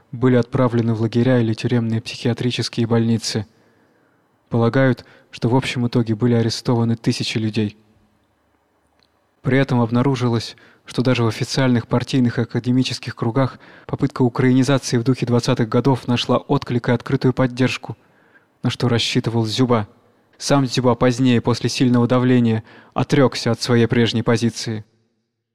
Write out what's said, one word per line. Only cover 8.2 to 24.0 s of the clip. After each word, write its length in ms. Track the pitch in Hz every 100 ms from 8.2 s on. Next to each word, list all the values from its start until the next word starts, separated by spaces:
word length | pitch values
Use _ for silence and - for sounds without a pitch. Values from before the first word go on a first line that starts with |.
| _ _ _ _ _ _ _ _ _ _ _ _
При 160 | - 131
этом 220 | 135 123
обнаружилось, 760 | 117 120 135 131 123 117 - - - _ -
что 180 | -
даже 200 | 127 120
в 40 | 117
официальных 600 | - 120 - 131 120 -
партийных 520 | 123 - 139 123 123
и 20 |
академических 760 | 117 120 117 127 127 120 - -
кругах 440 | 120 117 131 - - - -
попытка 380 | 135 135 -
украинизации 760 | 127 - 131 127 127 135 - 123
в 60 |
духе 240 | 117 127 120
двадцатых 420 | 120 - 127 113
годов 380 | 123 123 127 -
нашла 300 | 120 - 123
отклик 520 | - 139 - 120 -
и 20 |
открытую 400 | 120 - 135 131
поддержку, 640 | 123 131 123 127 - - 120 _ _ _ _ _ _
на 80 | 127
что 180 | - 123
рассчитывал 560 | 117 - 131 123 117 110
Зюба. 420 | 107 127 117 104 _ _ _ _ _
Сам 260 | - 143 131
Зюба 300 | - 123 117
позднее, 460 | 127 120 131 117
после 280 | 127 117 123
сильного 380 | - 127 123 120
давления, 560 | 127 127 127 117 110 - - - -
отрёкся 560 | 135 147 127 - 123
от 100 | 110
своей 240 | - 120 113
прежней 380 | 120